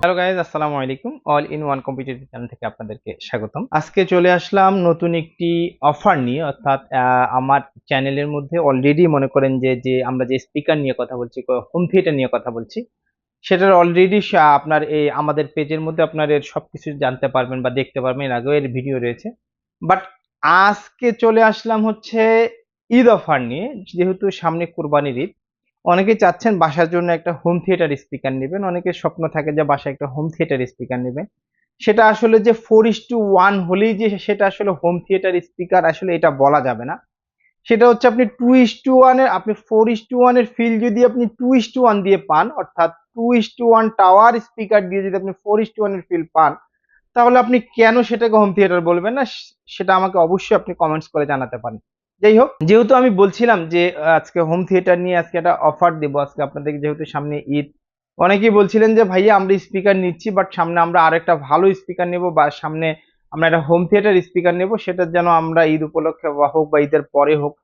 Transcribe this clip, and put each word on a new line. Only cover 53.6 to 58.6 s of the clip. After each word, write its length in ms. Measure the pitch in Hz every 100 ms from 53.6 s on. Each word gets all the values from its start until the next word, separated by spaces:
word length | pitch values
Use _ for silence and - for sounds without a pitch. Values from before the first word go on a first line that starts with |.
| 165
যে, 240 | 170 175 175
আহ, 100 | 151
আজকে 340 | 160 160 -
হোম 260 | 160 170 180
থিয়েটার 320 | 190 185 180
নিয়ে 180 | 180 175
আজকে 220 | 165 175
একটা 160 | 170
অফার 460 | 160 151 151 175 165
দেব, 180 | 147 139
আজকে 240 | 143 -
আপনাদের 380 | 147 151 143 147
যেহেতু 240 | 147 151
সামনে 380 | 151 151 147 147 -
ঈদ, 200 | 143 147 _ _ _ _ _
অনেকেই 320 | 175 202 226
বলছিলেন 440 | 208